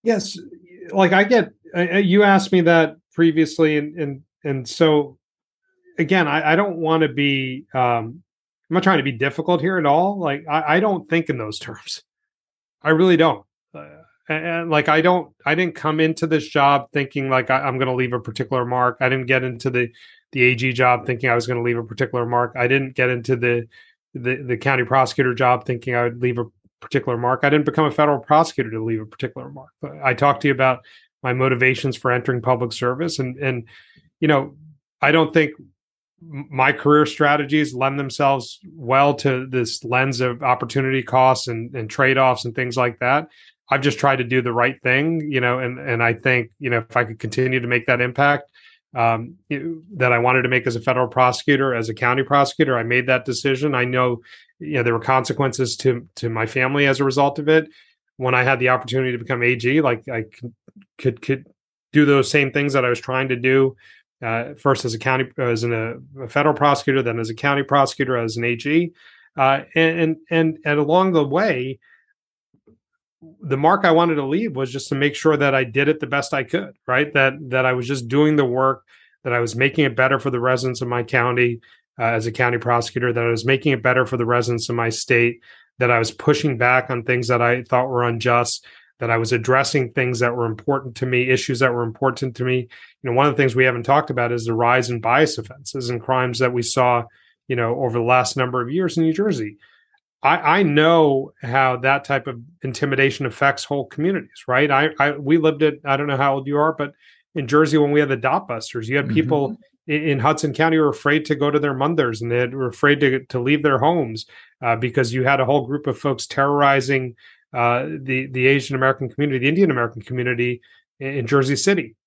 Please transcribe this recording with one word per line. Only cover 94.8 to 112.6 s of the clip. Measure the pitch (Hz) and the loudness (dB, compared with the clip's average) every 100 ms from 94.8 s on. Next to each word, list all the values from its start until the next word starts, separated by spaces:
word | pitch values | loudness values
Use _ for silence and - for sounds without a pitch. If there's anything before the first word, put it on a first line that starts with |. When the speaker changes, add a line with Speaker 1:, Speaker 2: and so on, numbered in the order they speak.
| 120 | 0
Speaker 1:
in | 120 | -4
bias | 110 131 151 - | 0 2 2 -2
offenses | 107 - - 139 120 | -12 -16 -12 -8 -6
and | 120 | -6
crimes | 120 131 127 117 | -2 0 0 0
that | 127 | 0
we | 123 | 0
saw, | 117 135 123 120 117 _ _ _ - | -2 0 2 2 -2 _ _ _ -6
you | |
know, | 123 113 120 | -4 -2 -2
over | 127 117 | -2 -2
the | |
last | 117 127 117 | 2 2 2
number | 135 127 127 | -2 -2 -2
of | 123 | -4
years | 160 180 170 | -2 -2 0
in | |
New | 160 | 0
Jersey. | 160 208 139 107 104 _ _ _ _ _ _ | 0 -2 -2 -6 -12 _ _ _ _ _ _
I, | 135 165 151 180 | 0 2 4 4
I | |
know | 175 147 156 170 151 135 139 _ | 4 4 6 6 4 2 -4 _
how | 123 135 131 123 | -2 2 2 2
that | 131 139 | 0 0
type | 139 135 143 | 0 -4 -4
of | 120 120 _ | -12 -18 _
intimidation | 135 123 143 135 135 127 | -10 -4 -2 2 2 0
affects | 131 - 117 - | -8 0 0 0
whole | - 143 - | -6 -6 -6
communities, | - 170 190 - - - | -4 -4 -4 -8 -16 -2
right? | 127 147 | 0 2
I, | 135 151 156 | 2 0 0
I, | 143 | -2
we | 143 139 165 | 0 0 2
lived | 156 143 | 2 2
it, | 151 147 | 0 0
I | 143 139 | -2 -2
don't | 147 | 0
know | |
how | 135 139 | 0 0
old | 135 135 | -2 -2
you | 143 | 0
are, | 156 | 0
but | 156 143 _ _ _ _ | -2 -8 _ _ _ _
in | 156 | -8
Jersey, | 131 147 156 151 | 0 2 4 4
when | 143 | 4
we | 147 | 2
had | 143 | 2
the | |
dot | 131 127 170 196 | 0 0 -2 -4
busters, | 113 - 120 110 | -10 -8 -10 -2
you | |
had | 135 143 | -2 0
people | 117 127 151 139 | 0 2 0 -2
Speaker 2:
Mm-hmm. | - _ _ - | -6 _ _ -6
Speaker 1:
in, | 151 | -4
in | 156 135 | -2 0
Hudson | 131 151 151 | 2 0 -2
County | - 160 160 | 0 2 4
who | |
were | 151 | 2
afraid | - 143 151 | 0 0 0
to | 151 | 0
go | 147 147 | -2 0
to | 143 | 0
their | 147 | -2
manders, | 131 147 165 123 107 | -2 0 0 0 -2
and | 117 | -2
they | 120 | -2
had, | 123 | -2
were | 135 | -4